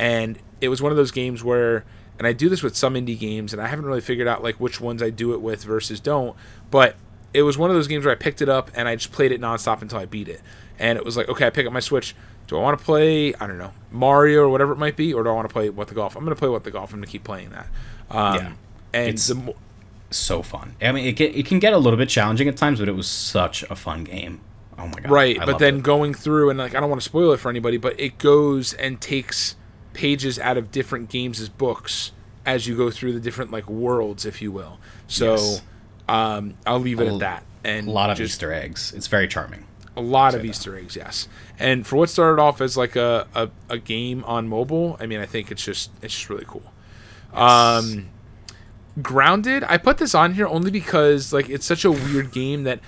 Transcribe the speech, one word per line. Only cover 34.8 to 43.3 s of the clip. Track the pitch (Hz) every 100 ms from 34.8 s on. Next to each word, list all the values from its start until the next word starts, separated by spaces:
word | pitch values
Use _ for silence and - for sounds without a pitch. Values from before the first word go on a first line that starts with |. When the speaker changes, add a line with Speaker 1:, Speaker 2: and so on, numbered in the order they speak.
| - - -
Speaker 1:
So, | - 113
Speaker 2:
Yes. | 110 104 101 - - - - -
Speaker 1:
um, | 110 110 104 101 - -
I'll | 123
leave | 127 117
it | 110
Speaker 2:
A |
Speaker 1:
at | 101
that. | 98 87 - -
And | 110 107 104
Speaker 2:
lot | 107 101
of | 101
Speaker 1:
just | 110
Speaker 2:
Easter | - 80
eggs. | 80 - 85 -
It's | - -
very | 104 107
charming. | - 64 50 - - - -
Speaker 1:
A |
lot | 120 131 135
Speaker 2:
Say | 123
Speaker 1:
of |
Speaker 2:
that. | 113
Speaker 1:
Easter | 101 - 95
eggs, | 90
yes. | 90 - - - - - -
And | 131 127 110
for | 135
what | 165
started | - 165 156
off | 147 139
as, | 131 127
like, | 123 127
a, | 120 117 -